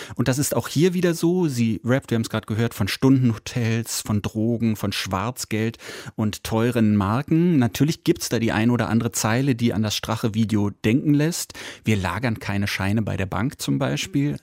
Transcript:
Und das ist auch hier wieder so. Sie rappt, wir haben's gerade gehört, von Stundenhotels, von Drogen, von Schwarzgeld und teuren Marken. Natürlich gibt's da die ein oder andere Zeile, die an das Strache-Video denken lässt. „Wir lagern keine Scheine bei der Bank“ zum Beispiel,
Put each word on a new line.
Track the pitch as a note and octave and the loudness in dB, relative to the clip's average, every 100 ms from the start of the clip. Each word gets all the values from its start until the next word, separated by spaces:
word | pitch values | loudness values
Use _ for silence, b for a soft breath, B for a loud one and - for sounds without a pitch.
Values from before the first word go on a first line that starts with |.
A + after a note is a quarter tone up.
| B B | B B
Und | A#2+ | 0
das | B2+ | 0
ist | C#3 | 0
auch | A#2+ - | -2 -2
hier | C3+ F3+ | 2 2
wieder | F3+ F3 | 2 0
so. | E3 E3+ F#3 E3 | 2 2 2 0
Sie | A#2+ A2+ G#2 | 2 0 0
rappt, | A#2 C3+ - | 0 0 0
wir | A#2 | -2
haben's | A2+ | -2
gerade | A2 - | -4 -2
gehört, | A2 A#2 | -2 -2
von | - G2 | -2 -4
Stundenhotels, | - C3+ C3+ B2 A2 - B2+ A2+ A2+ A2+ - | 2 4 4 4 0 -6 -4 -2 -2 -4 -6
von | - G#2+ | -2 -2
Drogen, | G#2+ A2 A2+ A2+ A2+ G#2+ | -2 -2 -2 0 0 0
von | G2+ | -2
Schwarzgeld | - F#2+ F#2 A2 - - G#2+ A2+ - B B B B | -4 -2 -2 -2 -6 -4 -2 -2 -4 B B B B
und | G#2+ - | -4 -4
teuren | - A2 A#2+ A2+ G#2+ G#2 | -2 0 2 2 4 4
Marken. | F#2+ A#2+ - D#3+ F3 D3+ | 2 0 2 2 4 4
Natürlich | A#2 - C#3+ - | 2 2 0 0
gibt's | - E3+ - | 0 0 -2
da | A#2 | -2
die | A2 | 0
ein | F2 A2+ | 2 2
oder | A#2+ F#2 | 2 2
andere | A2 A#2 | 0 0
Zeile, | - A2 A#2 C#3 | -2 0 2 0
die | A#2 A#2 | 0 0
an | G2 | 0
das | G#2+ | -2
Strache-Video | - - A2 A#2+ G#2 G#2+ G#2+ G2+ | -2 -4 -2 -2 0 2 2 0
denken | - G#2+ C3+ D3 | 0 2 2 4
lässt. | C#3+ D#3 - - - B B | 2 2 -2 -8 -12 B B
„Wir | - | 0
lagern | G#2+ F2+ F#2 B2 G#2+ | 0 0 -2 -2 -4
keine | - G2+ G2+ | -4 -2 -2
Scheine | - G2 A2+ | -2 0 0
bei | G2+ G2 | 0 -2
der | F#2+ | -2
Bank“ | F#2 C3 - | -2 -4 -4
zum | - C#3 | -2 -2
Beispiel, | C3 D3 - C#3+ C#3+ C#3 | 0 -2 -2 -2 0 -2